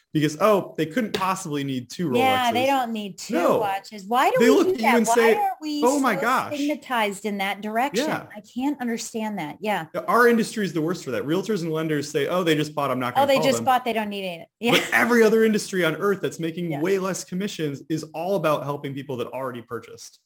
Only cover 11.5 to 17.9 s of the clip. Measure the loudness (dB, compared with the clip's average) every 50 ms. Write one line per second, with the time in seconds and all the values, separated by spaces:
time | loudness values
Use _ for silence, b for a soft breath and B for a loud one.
11.5 | -2 -2 -2 -2 -2 -2 -2 0 -2 -2 -2 -2 -2 -2 0 0 0 0 2 2
12.5 | 2 2 0 -2 -2 -2 -2 0 0 0 -2 0 2 2 4 4 4 4 4 2
13.5 | 2 2 2 2 2 2 0 -2 -2 -2 -4 -4 -6 -6 -6 -8 -8 -10 -14 -18
14.5 | _ _ 0 2 2 2 2 2 2 2 2 4 6 6 6 6 6 6 4 4
15.5 | 2 0 -2 -2 -2 0 0 0 0 0 0 0 0 0 -2 -6 -4 -4 -6 -6
16.5 | -4 -6 -6 -4 -4 -2 0 0 0 0 0 -4 -4 -6 -8 -8 -6 -6 -6 -6
17.5 | -6 -4 -4 -4 -6 -8 -6 -6